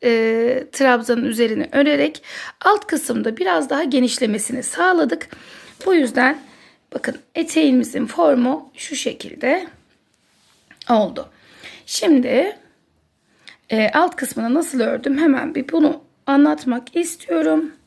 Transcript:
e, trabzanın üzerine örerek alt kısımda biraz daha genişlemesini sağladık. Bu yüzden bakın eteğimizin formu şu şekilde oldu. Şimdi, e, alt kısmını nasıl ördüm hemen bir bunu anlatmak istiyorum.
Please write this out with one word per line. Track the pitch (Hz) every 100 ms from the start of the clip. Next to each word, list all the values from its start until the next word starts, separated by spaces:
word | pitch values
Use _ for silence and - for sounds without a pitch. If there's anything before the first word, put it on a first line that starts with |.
e, | 240 233 226 226 233 262 -
trabzanın | - 269 240 233 233
üzerine | 233 226 226 214 -
örerek | 277 285 285 294 302 - - - -
alt | 359 415 -
kısımda | 311 - 226 214 226
biraz | 370 339 269
daha | 277
genişlemesini | 320 262 247 - 226 208 - 247
sağladık. | - - 359 359 277 330 - - - - - - 381
Bu |
yüzden | 349 254 247 254 302 - - _ _ _
bakın | - - - -
eteğimizin | - 320 320 302 254 233 277 233
formu | - 320 254 247 302 - -
şu | - 277
şekilde | - - - - 247 339 339 - _ _ _ _ _ _ _ _ _ - -
oldu. | 226 190 - - _ _ - - - -
Şimdi, | - 381 285 247 240 370 - _ _ _ _ _ _ _ _ - - _
e, | 220 214
alt | 302 349 -
kısmını | 254 - 226
nasıl | 277 320 262
ördüm | 226 226 269 277
hemen | 320 262 -
bir | 285 -
bunu | 330 302 - - _ -
anlatmak | 277 294 302 254 240 247 339
istiyorum. | 339 - - 330 311 311 320 -